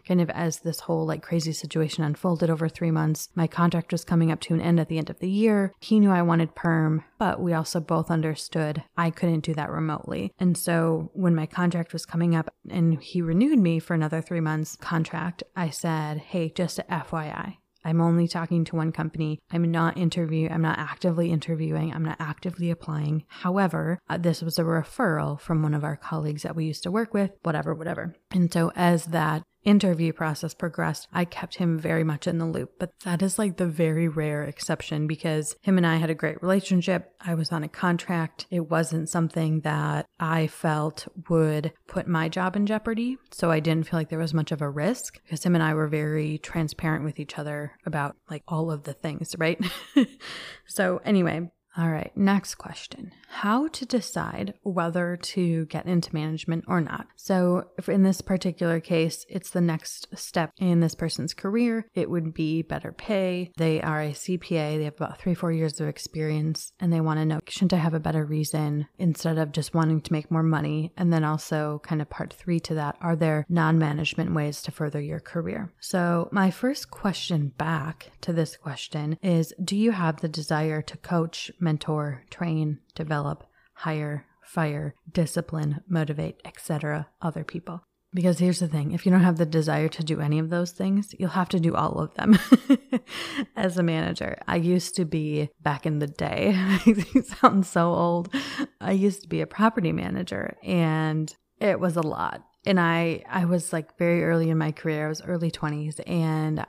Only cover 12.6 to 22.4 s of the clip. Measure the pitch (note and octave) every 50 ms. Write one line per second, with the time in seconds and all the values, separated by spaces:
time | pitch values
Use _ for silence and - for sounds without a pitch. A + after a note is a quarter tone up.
12.6 | - - - F3+ E3 E3 E3 C3+ - - - F3+ E3+ E3 E3 F#3 B3 D4 D#4 A#3+
13.6 | F#3 E3 E3 D#3+ - - F3 D#3+ D#3 D#3 D#3+ D#3+ D#3+ - F3+ E3 D#3+ D#3 D#3 D#3
14.6 | D#3 - - - - - E3 E3 D#3+ - - D#3+ D#3+ E3+ E3+ - - - _ F#3+
15.6 | F3 D3+ C#3+ - - E3+ D#3+ D#3 D3+ D3+ D3+ D3+ - - - F3+ E3 D#3+ - -
16.6 | F3+ E3 - - - - F#3 D#3 - - E3 D#3+ D3+ D3+ - - - - - -
17.6 | _ _ _ _ - D#3+ D#3+ E3 E3 E3+ E3+ E3+ E3+ E3 - F3 E3 E3 E3+ E3+
18.6 | D#3+ - E3+ D#3+ D#3 D#3+ D#3 - D#3+ D#3 - D#3+ D#3 D3+ D3+ - _ - - E3+
19.6 | E3+ E3 E3 E3 E3 E3 - - F3+ D#3+ - F3+ E3 D#3 D#3+ D#3+ D#3+ E3 E3 E3+
20.6 | D#3+ D#3 - - D3+ - - - - F3+ D#3+ E3+ E3+ E3+ E3+ D3+ - - E3 D#3
21.6 | D#3+ D#3 D#3 D#3 D#3+ D#3+ - D#3+ D#3+ D#3 - - D#3+ D3+ D#3 -